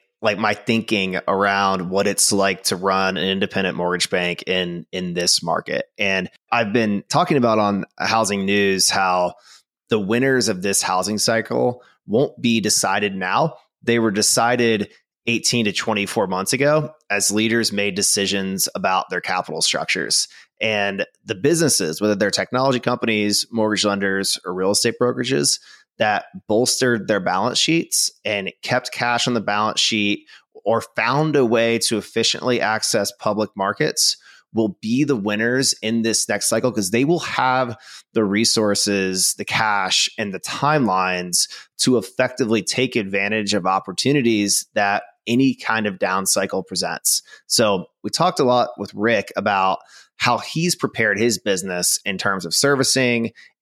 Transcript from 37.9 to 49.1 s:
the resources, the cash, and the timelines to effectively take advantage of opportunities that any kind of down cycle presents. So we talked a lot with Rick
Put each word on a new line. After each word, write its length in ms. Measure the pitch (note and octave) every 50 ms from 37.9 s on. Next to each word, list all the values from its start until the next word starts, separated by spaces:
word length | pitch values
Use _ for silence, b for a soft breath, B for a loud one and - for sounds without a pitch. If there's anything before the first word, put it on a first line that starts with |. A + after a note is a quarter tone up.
| B B B _ -
the 100 | A#2 A2
resources, 1120 | F#2+ G2+ G#2+ A2+ - - A2+ G#2+ G#2 G2+ - - G#2 G2+ G2 F#2+ F#2+ F#2 F#2 F2+ - -
the 100 | - G2+
cash, 640 | - - - A2 G#2+ G#2 G2+ F#2+ F#2 - - - - - -
and 160 | G#2+ G2+ F#2+
the 60 | F#2
timelines 1080 | - - - - C#3 D3 D#3 D3 B2 G2+ F#2 F#2 F#2 F#2 F#2 F2+ F2+ F2+ F2 - - B B B B B _ -
to 180 | - B2+ B2
effectively 640 | A2+ - - - - B2+ B2 - - B2+ G#2+ A#2 G#2+
take 360 | F2+ - - B2 C3 B2+ -
advantage 580 | A#2 G2+ G2 G2 G2 G2+ G#2 A2 A2 G#2 G2 G#2
of 100 | G2 E2+
opportunities 1000 | F#2+ F#2+ F#2+ - G2 F2+ - - C3 D3 D3 A#2 A#2 A2 G#2 G2+ G2+ - - - _ -
that 300 | G#2+ G2+ G2+ G2+ - - - _ _ - A2
any 260 | A#2+ B2+ C3+ C3 A#2+
kind 320 | - - - A2+ A2+ G#2+
of 140 | G#2 F#2 F2+
down 260 | G2+ F#2 F#2 G2 F#2+
cycle 380 | - - G2+ F#2+ - G2 F#2+ F2+
presents. 580 | - F#2 F2 F#2 E2+ E2+ - - - - - B B B B B
So 400 | B - - A2 G#2 G2 F2+ F2+ - _ _
we 80 | - G#2
talked 300 | - - E3 F3+ F3+ -
a 40 | C#3+
lot 260 | B2 B2 B2 A2+ - -
with 160 | - G2+ -
Rick 400 | G2+ G2+ G#2 A#2